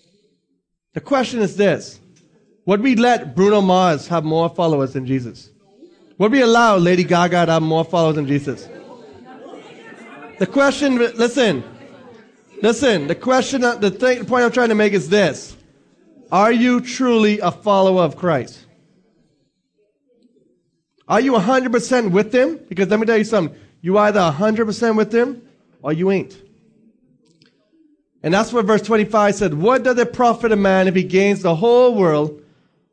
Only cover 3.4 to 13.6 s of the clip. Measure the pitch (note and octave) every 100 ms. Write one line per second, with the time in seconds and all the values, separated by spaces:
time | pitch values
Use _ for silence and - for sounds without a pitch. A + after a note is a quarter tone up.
3.4 | G3+ G#3 F#3+ F#3 F3+ D3 - E3+ D#3 D#3+
4.4 | E3 E3 E3 D3 C3+ C#3 B2+ C3+ A#2+ -
5.4 | - _ _ _ - _ _ - G#3 C4+
6.4 | A#3+ A#3 A#3 G3 F3 F3+ D#3+ F3 F3 F3
7.4 | D#3+ E3 D#3 D#3+ E3 F3 D#3+ D#3 C#3 C#3+
8.4 | C#3+ A2+ - - - - - - - C4
9.4 | - - - - - - - - - -
10.4 | F#3 C#4 C#4 C4+ C#4 B3 A#3+ A3+ A#3+ C4
11.4 | A3+ C#3 - - - - - - - _
12.4 | _ - A3 A3+ C4+ F#3+ C#3+ E3 B3 C4
13.4 | B3+ C4